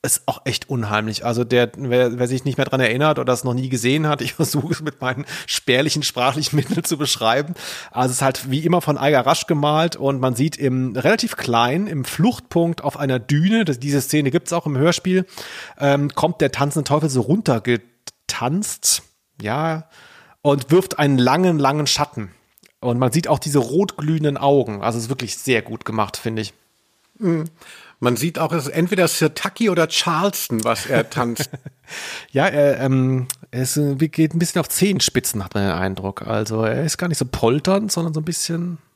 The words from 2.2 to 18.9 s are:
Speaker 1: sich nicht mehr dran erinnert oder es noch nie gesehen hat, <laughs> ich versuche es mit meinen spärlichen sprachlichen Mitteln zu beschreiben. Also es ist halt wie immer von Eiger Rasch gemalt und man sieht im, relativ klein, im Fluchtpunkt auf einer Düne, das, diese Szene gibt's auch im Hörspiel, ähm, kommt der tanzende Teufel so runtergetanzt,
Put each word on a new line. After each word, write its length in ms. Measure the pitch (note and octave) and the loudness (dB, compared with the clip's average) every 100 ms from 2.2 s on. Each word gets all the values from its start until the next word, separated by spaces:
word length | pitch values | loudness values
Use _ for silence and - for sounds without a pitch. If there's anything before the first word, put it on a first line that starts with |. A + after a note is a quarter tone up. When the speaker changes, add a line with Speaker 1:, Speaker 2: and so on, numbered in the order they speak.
| B2 | -2
Speaker 1:
sich 160 | B2+ | -2
nicht 140 | C#3 B2+ | -2 -2
mehr 80 | C3 | 0
dran 160 | C3+ | 2
erinnert 380 | B2 B2 D3+ D3+ | 2 2 2 2
oder 120 | C3+ | 0
es 140 | B2 B2+ | 0 0
noch 80 | |
nie 160 | B2 C3 | -2 -2
gesehen 360 | B2+ A#2+ D3 D#3 | -2 0 2 0
hat, 160 | C#3+ | -2
<laughs> 20 | |
ich 100 | C#3 | -4
versuche 400 | - D3+ D3+ C#3 | -2 -2 -2 -2
es 80 | E3+ | -4
mit 180 | D3+ - | -6 -6
meinen 240 | B2+ B2+ C#3+ - - | -6 -4 -8 -12 -8
spärlichen 560 | - - B2 D3+ D3+ | -6 0 2 2 0
sprachlichen 540 | C3+ - B2+ C#3 D3+ D3 | -2 0 0 0 -2 -2
Mitteln 260 | C3 - | 0 -4
zu 140 | - D3+ | -2 -4
beschreiben. 560 | D3 - A2 B2+ D3 F3 - - - | -2 0 2 2 -2 -8 -10 -14 -8
Also 200 | A#2+ C3 | -2 -2
es 60 | B2+ | 2
ist 40 | |
halt 300 | C3+ C3 C3+ | 0 -2 -4
wie 140 | C3+ D#3+ | -2 2
immer 160 | F3 | 2
von 160 | D#3 C#3+ | 2 0
Eiger 280 | C#3 C#3+ B2 | 4 4 4
Rasch 220 | E3 - | 0 0
gemalt 480 | D#3 D3 D3+ E3+ - | 0 2 2 0 0
und 240 | C#3 C#3 | -2 0
man 160 | C3 A#2 | 0 2
sieht 220 | D#3 - | 0 0
im, 380 | C#3 B2+ B2+ A2 | 0 0 -2 0
relativ 420 | C#3+ A3 A#3+ - | 2 2 0 -4
klein, 500 | - A#2 B2 E3 G#3 | 0 2 4 2 -2
im 160 | D3+ | -4
Fluchtpunkt 800 | B2+ - G3 - - E3+ E3+ E3 | -6 2 2 2 -2 0 0 0
auf 140 | D3 - | -4 -2
einer 200 | C#3+ B2+ | -2 -2
Düne, 440 | G#2+ D3 F3+ A3+ F3+ | 2 2 4 2 2
das, 140 | B2 | -2
diese 220 | C#3+ C#3+ | 0 -2
Szene 280 | B2+ D3+ C#3 | 2 2 2
gibt's 220 | E3 - | 0 -2
auch 140 | E3+ D#3 | -4 -2
im 120 | C3 | 2
Hörspiel, 480 | D#3+ E3 F#3 F#3 F#3 - - - - - | 2 2 2 0 0 -10 -16 -16 -16 -2
ähm, 340 | C#3+ C#3+ C#3+ | 2 2 2
kommt 280 | - D#3+ - | 0 0 2
der 100 | C#3+ | 0
tanzende 320 | - C#3 D#3 C#3 | 2 0 0 0
Teufel 240 | E3+ D#3 | 2 2
so 120 | C3 | 0
runtergetanzt, 1800 | A#2+ F#3+ G#3 A#2 A#2+ A#2 _ _ - _ - - A#2+ E3+ G#3+ - - | 2 2 2 0 2 -2 _ _ -20 _ -10 -4 -2 -2 -4 -4 -2